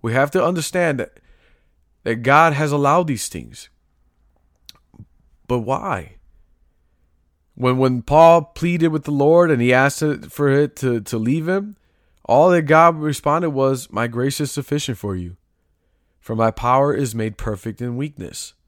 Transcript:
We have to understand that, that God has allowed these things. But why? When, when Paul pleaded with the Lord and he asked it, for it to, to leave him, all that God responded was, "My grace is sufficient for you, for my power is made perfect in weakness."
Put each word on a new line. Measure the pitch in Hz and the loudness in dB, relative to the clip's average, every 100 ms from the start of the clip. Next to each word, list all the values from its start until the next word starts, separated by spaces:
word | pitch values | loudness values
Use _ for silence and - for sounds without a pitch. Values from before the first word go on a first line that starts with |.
We | 117 | -2
have | 117 143 | 0 0
to | 185 | 0
understand | 165 180 151 185 170 139 | 0 -2 -4 -2 -2 -2
that, | 107 _ _ _ _ _ _ _ _ _ | -6 _ _ _ _ _ _ _ _ _
that | - 113 | -6 -4
God | 120 143 165 | 2 4 4
has | 147 151 | 2 -2
allowed | 143 143 160 170 | 0 2 2 0
these | 120 - | -4 -6
things. | 85 58 - - _ _ _ _ _ _ _ _ _ _ - _ _ - _ _ _ _ | -12 -14 -20 -20 _ _ _ _ _ _ _ _ _ _ -20 _ _ -20 _ _ _ _
But | 123 | -4
why? | 110 135 294 107 78 - _ _ _ _ _ _ _ _ _ _ _ _ _ | -2 -4 -4 -8 -8 -20 _ _ _ _ _ _ _ _ _ _ _ _ _
When, | - 123 131 | -4 0 2
when | 131 127 | 2 0
Paul | 110 147 165 170 | 0 6 8 6
pleaded | 151 - 170 175 165 | 2 -6 -4 0 0
with | 156 | -2
the | 147 | -4
Lord | 143 143 170 175 | 0 4 4 4
and | 135 | 2
he | 120 | 2
asked | 123 135 - | 4 2 0
it, | 156 147 - | -4 -4 -10
for | - 143 | -4 0
it | 139 147 - | 2 0 -2
to, | 131 120 | -4 -4
to | 101 117 | -4 -4
leave | 110 151 160 | -2 -2 -2
him, | 190 208 208 _ _ _ _ | -4 -6 -16 _ _ _ _
all | - 127 170 | 0 4 4
that | 175 | 4
God | 151 156 170 165 | 4 6 6 4
responded | 151 139 - 156 170 | -4 -4 -2 -2 -2
was, | 135 135 135 - | 0 0 -2 -6
"My | - 120 | -6 -4
grace | 117 127 139 | -2 -4 -2
is | 147 | -6
sufficient | - 135 147 - 113 | -6 -6 -6 -4 -8
for | 104 92 | -6 -8
you, | 87 90 _ _ _ _ _ _ _ _ | -10 -14 _ _ _ _ _ _ _ _
for | - 113 | -10 -2
my | 113 | -2
power | 110 120 131 143 | 0 0 2 2
is | 139 135 | 0 -4
made | 113 110 107 | -4 -6 -6
perfect | - 104 - 110 | -8 -8 -10 -10
in | 123 120 | -10 -8
weakness." | 147 143 87 - - _ | -10 -10 -16 -14 -18 _